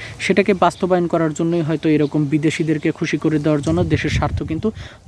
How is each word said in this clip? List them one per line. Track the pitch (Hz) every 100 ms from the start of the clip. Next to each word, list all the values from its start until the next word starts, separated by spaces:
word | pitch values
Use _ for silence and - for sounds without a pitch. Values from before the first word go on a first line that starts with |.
| - -
সেটাকে | - 190 202
বাস্তবায়ন | 185 175 - 180 180 170
করার | 170 160
জন্যই | 147 165 170
হয়তো | 151 156 160
এরকম | 151 143 151
বিদেশিদেরকে | 143 151 156 - 160 151 160
খুশি | - 160 165
করে | 156 156
দেওয়ার | 156 151
জন্য | 160 170
দেশের | 170 156 151
স্বার্থ | - 147 -
কিন্তু | 156 160 220 - - -